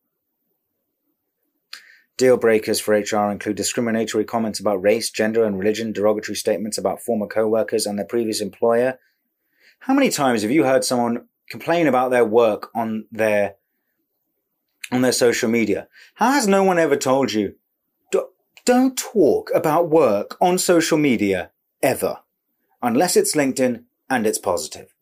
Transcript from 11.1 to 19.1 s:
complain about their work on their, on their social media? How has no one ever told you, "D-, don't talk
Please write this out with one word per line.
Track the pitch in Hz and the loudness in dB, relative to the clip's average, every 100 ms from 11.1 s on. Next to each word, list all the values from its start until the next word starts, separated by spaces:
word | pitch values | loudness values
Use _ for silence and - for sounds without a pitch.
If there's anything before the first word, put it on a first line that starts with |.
| 117 - _ _ | -4 -10 _ _
complain | 113 151 170 156 | -12 -4 0 2
about | 127 127 | 2 2
their | 123 | 2
work | 117 117 113 98 - 117 | 4 4 4 2 -6 -8
on | 113 110 - | -6 -6 -10
their, | 110 110 104 98 - _ _ _ _ _ _ _ _ _ _ _ _ - | -2 0 2 0 -6 _ _ _ _ _ _ _ _ _ _ _ _ -6
on | 127 | 0
their | 127 | 0
social | 120 120 117 117 | 2 2 2 0
media? | 117 101 87 - - - | 0 0 -2 -6 -20 -20
How | - 226 | -2 0
has | 285 208 | 2 2
no | 196 | 2
one | 190 175 | 2 2
ever | 160 139 | 2 0
told | 135 135 120 | 0 0 0
you, | 107 98 - _ _ _ _ _ | -2 -4 -6 _ _ _ _ _
"D-, | 190 - _ _ _ - | -4 -4 _ _ _ 2
don't | 247 262 262 | 2 2 -2
talk | - | -4